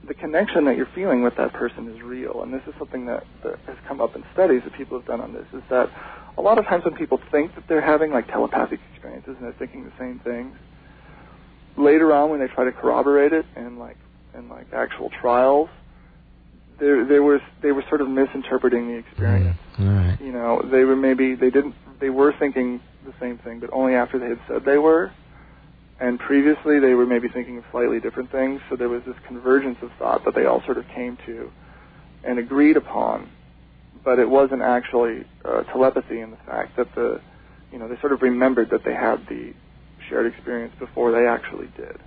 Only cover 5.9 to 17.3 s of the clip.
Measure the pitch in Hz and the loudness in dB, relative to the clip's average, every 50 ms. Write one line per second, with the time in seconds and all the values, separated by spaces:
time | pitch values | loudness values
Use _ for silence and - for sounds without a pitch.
5.9 | - - - - - - - - - - 170 202 220 - - - 196 175 - 170 | -4 -14 -18 -18 -18 -18 -20 -14 -10 0 2 4 4 4 4 2 -2 0 0 -2
6.9 | 160 - 160 - 131 127 - - - 147 151 175 - - - - 170 151 156 160 | -4 -4 -4 -2 -2 -4 -2 -2 0 0 0 0 -6 -16 -6 -2 0 0 2 2
7.9 | 151 151 160 156 147 120 107 - - 110 117 117 - 120 120 - - - - - | 2 2 2 0 0 -2 -4 -2 -2 -2 -2 0 0 -2 -2 -2 -4 -12 -12 -20
8.9 | - - - 135 127 131 - - 131 - 123 117 104 - 131 123 - 139 127 135 | -20 -20 -20 -18 -18 -18 -16 -16 -16 -14 -14 -14 -12 -12 -12 -12 -12 -18 -20 -20
9.9 | - - 127 127 123 123 - 120 120 120 123 131 131 - - - - - - - | -16 -14 -14 -12 -12 -10 -8 -8 -8 -8 -10 -12 -16 -20 -20 -20 -20 -20 -20 -20
10.9 | - - - - - - - - - - - - - - - - - - 143 147 | -20 -20 -20 -20 -20 -20 -20 -20 -20 -20 -20 -20 -20 -20 -20 -16 -4 2 4 6
11.9 | 147 160 165 156 151 143 147 156 156 143 135 127 - - 131 127 127 - - 123 | 6 6 6 4 4 4 4 2 0 -2 -4 -4 -2 -2 -2 -2 -2 -2 -2 0
12.9 | 120 123 127 139 143 143 143 147 160 160 156 - - 127 120 120 120 120 120 117 | 0 2 2 4 4 4 4 4 2 0 -2 -4 -14 -16 -16 -14 -14 -16 -18 -18
13.9 | 113 - - - - - - - - 123 120 120 123 123 123 - 123 123 120 120 | -20 -20 -20 -20 -20 -20 -20 -20 -20 -20 -20 -18 -20 -20 -18 -10 -6 -6 -6 -6
14.9 | - - - - - - - 123 120 123 127 135 139 147 160 165 - - - - | -8 -10 -12 -12 -12 -4 0 2 2 4 4 4 4 4 2 0 -6 -20 -20 -20
15.9 | - - - - - - - - - - - - - - - - - - 147 143 | -20 -20 -20 -20 -20 -20 -20 -20 -20 -20 -20 -20 -20 -20 -20 -20 -10 -2 2 4
16.9 | 143 127 113 131 143 143 143 147 | 4 4 4 4 4 6 6 6